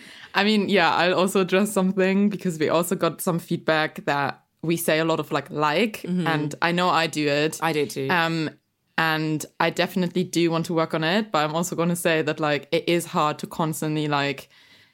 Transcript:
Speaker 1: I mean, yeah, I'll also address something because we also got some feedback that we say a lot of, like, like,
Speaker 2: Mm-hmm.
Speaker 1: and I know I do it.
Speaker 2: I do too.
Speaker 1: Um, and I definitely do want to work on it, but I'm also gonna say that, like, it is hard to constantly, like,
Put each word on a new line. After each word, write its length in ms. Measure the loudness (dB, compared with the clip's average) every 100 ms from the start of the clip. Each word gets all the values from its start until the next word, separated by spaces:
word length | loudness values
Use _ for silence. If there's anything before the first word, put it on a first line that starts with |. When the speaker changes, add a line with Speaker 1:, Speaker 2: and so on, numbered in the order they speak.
| -20 -20 -4 0
Speaker 1:
I 80 |
mean, 240 | 2 2 2
yeah, 260 | 4 4
I'll 200 | 4 2 2
also 240 | 2 2
address 320 | 2 2 2
something 560 | 2 0 2 2 4 2
because 320 | 0 -4 -2
we 80 | 0
also 260 | 2 0
got 280 | 0 -2 -2
some 180 | -2 -4
feedback 640 | -4 -4 0 0 0 -4
that 400 | -2 -2 -2 -6 _ _
we 140 | -4 -2
say 240 | 2 2
a 60 | 2
lot 160 | 0
of, 100 | -2
like, 180 | -4 -4
like, 520 | -2 0 2 0 -4
Speaker 2:
Mm-hmm. 260 | -4 -2 0
Speaker 1:
and 280 | 0 -2 -2
I 120 | 0
know 160 | 2 2
I 180 | 2 0
do 180 | -2 0
it. 300 | 0 0 -2
Speaker 2:
I 80 | -2
do 140 | -2 -2
too. 240 | -4 -2
Speaker 1:
Um, 380 | 0 0 -2 -4 -8 _ _ _ -2
and 480 | 0 0 0 -2 -6 -2
I 80 | 0
definitely 560 | 0 0 0 0 0 0
do 260 | 0 2
want 140 | 0 0
to 80 |
work 200 | 0 0
on 120 | 0 0
it, 260 | 0 0
but 120 | 0 0
I'm 100 | -2
also 180 | -2 -2
gonna 180 | 0 0
say 260 | 0 2
that, 180 | 0 -2
like, 260 | 0 -2 -2
it 140 | -2 0
is 160 | 0 0
hard 340 | 0 0 -2
to 80 | -8
constantly, 600 | -4 -4 -2 -2 -2 0
like, 400 | 0 0 -4 -12 -20 _ -20 _